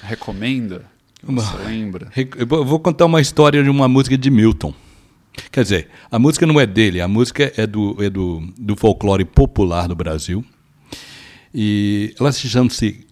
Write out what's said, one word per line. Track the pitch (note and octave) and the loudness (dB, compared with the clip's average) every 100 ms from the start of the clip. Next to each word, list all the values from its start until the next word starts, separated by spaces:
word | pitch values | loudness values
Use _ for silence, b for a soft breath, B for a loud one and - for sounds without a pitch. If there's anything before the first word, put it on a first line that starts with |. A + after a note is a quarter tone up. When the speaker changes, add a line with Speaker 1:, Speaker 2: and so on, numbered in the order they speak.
Speaker 1:
recomenda? | G2 A2+ - G2 A#2+ C3 G#2+ F2+ - _ _ _ | -12 -12 -10 -8 -4 -4 -6 -10 -16 _ _ _
Que | - | -6
Speaker 2:
Uma | B2 | -4
Speaker 1:
você | G#2 F#2+ | -4 -6
lembra? | G#2 A2 G#2 F2+ - | -8 -8 -8 -10 -8
Speaker 2:
rec-, | C3+ C3 B2 | -6 -6 -4
eu | A#2+ | -2
vou, | D#3+ | -2
eu | |
vou | C3 D#3+ | 0 0
contar | E3+ C#3+ E3+ | 0 2 4
uma | D#3+ | 4
história | C#3 - D3 D3 | 2 4 4 4
de | C#3 | 2
uma | C#3 C3 | 4 4
música | C3+ B2 C3 | 4 2 0
de | C3+ | 2
Milton. | A#2+ A2 - D#2 - b b b b _ - - | 4 4 2 -4 -10 b b b b _ -20 -6
Quer | C3+ | -2
dizer, | G2 F#2 - B B | 0 -2 -4 B B
a | A2+ | 2
música | C#3+ - E3 | 2 2 2
não | D3 | 4
é | A#2 | 4
dele, | G2 G#2+ F2+ | 2 2 0
a | F2 | 0
música | G#2+ A#2+ - C#3 A2 | 0 0 0 -2 -2
é | G#2+ | -4
do, | G#2 G2+ F#2+ | -2 -4 -4
é | G2+ | -4
do, | F#2+ F2+ E2 E2+ - | -4 -6 -6 -10 -10
do | G#2 G2+ | -6 2
folclore | A2 F#2+ G2+ F#2+ | 2 2 0 0
popular | F2+ - C#3 - F#2 E2+ E2+ | 0 2 2 2 0 0 -4
do | |
Brasil. | E2 D#2+ D#2 - F#2 B2+ _ _ _ B B B B B B B | -6 -6 -6 -6 -8 -10 _ _ _ B B B B B B B
E | A#2+ G#2+ G#2 G2+ G#2 G#2+ - | -4 -2 0 0 -2 -4 -2
ela | C#3 | -2
se | C3+ B2 | -2 -2
chama, | B2 B2 | 0 0
se, | - G#2+ G2 - | 0 -4 -4 -16